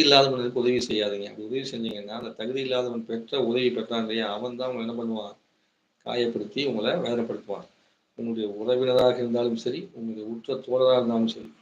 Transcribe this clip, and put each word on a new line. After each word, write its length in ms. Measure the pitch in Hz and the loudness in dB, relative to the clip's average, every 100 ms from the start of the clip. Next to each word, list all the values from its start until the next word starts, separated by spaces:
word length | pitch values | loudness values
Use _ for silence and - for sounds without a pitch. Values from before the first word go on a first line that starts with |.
இல்லாதவனுக்கு 580 | 143 139 139 127 123 123 | 8 8 6 2 0 2
உதவி 160 | 120 123 | 2 2
செய்யாதீங்க. 500 | 113 107 104 101 101 | 2 0 0 -2 -6
அப்படி 200 | 92 110 | -10 -6
உதவி 180 | 135 131 | -6 -6
செஞ்சீங்கன்னா, 380 | 117 113 104 101 | -6 -6 -6 -8
அந்த 220 | 113 117 | -10 -10
தகுதி 320 | - 113 135 | -6 -4 -2
இல்லாதவன் 440 | 131 127 123 117 113 | 0 0 0 -4 -6
பெற்ற 380 | 113 - 139 | -6 -2 0
உதவி 280 | 117 123 123 | 2 4 2
பெற்றான் 300 | 113 110 117 | 2 -2 -2
இல்லையா, 320 | 110 113 107 | -2 -2 -2
அவன் 220 | 104 123 120 | -4 -6 -4
தான் 140 | 127 | -4
உங்களை 160 | 123 113 | -4 -4
என்ன 80 | 117 | -4
பண்ணுவான்? 400 | 117 110 104 - _ _ _ _ _ _ 117 | -4 -4 -8 -14 _ _ _ _ _ _ -6
காயப்படுத்தி 600 | 120 120 117 104 135 139 | -2 0 -2 -4 -2 -2
உங்களை 260 | 110 113 175 | 0 0 0
வேதனைப்படுத்துவான். 680 | 117 120 113 104 - 92 - _ _ _ _ - | 0 -2 -2 -6 -8 -10 -10 _ _ _ _ -8
உங்களுடைய 320 | 117 113 104 | -4 -2 -2
உறவினராக 680 | 101 113 127 127 127 123 123 | -2 0 2 4 6 4 4
இருந்தாலும் 380 | 120 117 120 113 | 0 0 0 0
சரி, 340 | 123 151 175 | -4 -6 -8
உங்களுடைய 340 | 120 113 110 107 | -10 -8 -8 -8
உற்ற 240 | 117 - | -8 -6
தோழராக 420 | 123 - 127 127 127 | -6 -2 4 6 6
இருந்தாலும் 320 | 117 113 110 | 4 2 2
சரி, 260 | - - - | -2 -12 -20